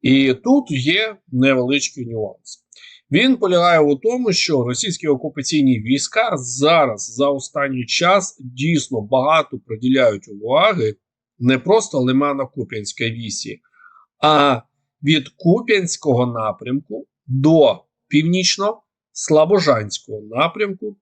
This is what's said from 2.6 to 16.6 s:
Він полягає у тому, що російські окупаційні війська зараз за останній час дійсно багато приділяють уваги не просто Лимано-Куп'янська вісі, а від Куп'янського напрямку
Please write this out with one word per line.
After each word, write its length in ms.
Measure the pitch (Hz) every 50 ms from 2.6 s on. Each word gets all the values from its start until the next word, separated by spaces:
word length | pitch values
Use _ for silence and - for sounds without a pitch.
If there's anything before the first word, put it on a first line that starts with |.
| _ _ _ - - - - _ _ _
Він 260 | 135 175 233 269 262
полягає 440 | - 214 185 180 170 170 175 170 160
у 160 | 151 147 143
тому, 360 | 135 - 220 247 254 247 220
що 320 | 180 - - - 156 131 117
російські 440 | 120 127 - - 180 170 - - 151
окупаційні 720 | 143 127 135 156 - 147 131 - 160 151 139 131 127 110
війська 580 | 107 117 135 139 - - - 220 226 226 180
зараз 760 | 143 127 120 120 131 139 156 170 165 147 127 107 98 - - -
за 140 | 123 143 143
останній 580 | 139 135 - - _ 151 143 139 135 127 120
час 500 | 117 - - 170 175 196 202 185 - _ _
дійсно 600 | 127 123 123 127 143 160 170 143 - - 135 113
багато 580 | 104 104 135 131 127 147 160 160 147 _ 135 120 _
приділяють 600 | - 113 110 120 127 131 135 123 113 104 98 - -
уваги 680 | 104 101 107 117 135 151 185 220 202 156 113 107 104 _ _ _ _ _ _ _ _ _
не 200 | 123 123 131 127
просто 400 | 120 170 208 226 214 - - 139
Лимано-Куп'янська 1120 | 127 127 127 135 143 143 143 135 131 131 _ 139 117 - 117 107 104 - - - 120 117
вісі, 500 | 113 117 117 104 - - - 104 90 _ _ _ _ _ - - _ _ _ _ _ _
а 380 | - 151 151 147 143 143 127 117 _ _ _ _ _ _ _ _
від 260 | 139 143 160 151 131 -
Куп'янського 1000 | _ _ - 170 185 240 240 233 214 196 180 170 - - - 151 127 123 123
напрямку 800 | 123 117 113 110 107 101 _